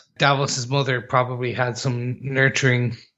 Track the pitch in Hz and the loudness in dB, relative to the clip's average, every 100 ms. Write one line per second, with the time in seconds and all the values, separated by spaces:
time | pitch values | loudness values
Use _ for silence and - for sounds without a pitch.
0 | - - 143 139 139 135 120 139 131 127 | -10 2 2 4 0 -4 -2 0 0 -2
1 | - 127 127 123 123 104 123 117 131 120 | 0 0 0 -2 -4 -2 -2 -2 -2 -2
2 | 123 120 135 135 135 - 131 123 123 120 | -4 -6 -4 2 2 4 2 2 0 -4
3 | - | -14